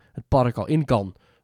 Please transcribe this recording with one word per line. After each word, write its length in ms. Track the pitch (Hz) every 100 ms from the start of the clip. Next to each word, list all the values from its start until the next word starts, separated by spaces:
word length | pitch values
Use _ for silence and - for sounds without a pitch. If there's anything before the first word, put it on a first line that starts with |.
| _
het 160 | - -
park 300 | 135 123 113
al 100 | 98
in 180 | 156 139
kan. 300 | 117 98 - _ _